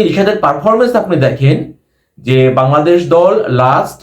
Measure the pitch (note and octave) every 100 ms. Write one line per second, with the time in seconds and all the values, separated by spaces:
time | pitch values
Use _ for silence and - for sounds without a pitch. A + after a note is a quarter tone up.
0 | F3 G3 G3 - D3 C#3+ G#3+ A3+ B3 A3+
1 | F#3+ D#3 C3 C3 C3+ D#3 - - _ _
2 | _ _ B2+ C3 C3 C3 C3+ D3 D#3+ F3
3 | C#3+ E3+ F3+ G#3+ - B2+ C3 D#3 - -